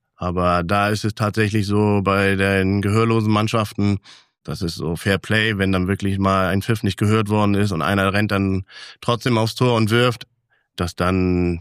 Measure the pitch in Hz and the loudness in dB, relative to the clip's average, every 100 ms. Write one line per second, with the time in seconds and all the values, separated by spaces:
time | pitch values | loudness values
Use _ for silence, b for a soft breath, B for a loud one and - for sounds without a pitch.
0 | _ _ 90 90 90 87 85 101 101 107 | _ _ -4 0 2 0 0 0 0 0
1 | 110 - 107 104 107 107 98 104 104 104 | -4 -2 -4 0 0 0 0 2 2 2
2 | 95 98 98 98 98 98 95 101 98 107 | 2 2 2 2 2 2 2 0 0 2
3 | 113 113 107 107 107 117 107 - 101 98 | 2 2 2 2 2 -2 -4 -2 0 0
4 | B B B B - 73 85 - 73 82 | B B B B -12 -8 -6 -6 -6 -4
5 | - 98 - 110 110 101 95 92 90 98 | 0 -2 0 0 0 0 0 0 0 -2
6 | 101 98 98 95 92 95 - 110 101 - | -2 0 0 2 0 -2 -2 -2 -2 0
7 | 104 110 101 104 104 98 101 85 73 101 | 0 2 2 2 2 2 0 0 0 0
8 | 98 98 104 98 98 95 95 B B B | 0 0 0 0 0 -2 -6 B B B
9 | - 120 127 113 110 - 123 117 110 117 | -4 -2 0 0 0 0 0 2 2 2
10 | 123 113 - _ _ _ _ - 87 - | 2 -2 -12 _ _ _ _ -8 -6 -2
11 | 90 95 92 90 87 85 | 0 2 2 2 0 -2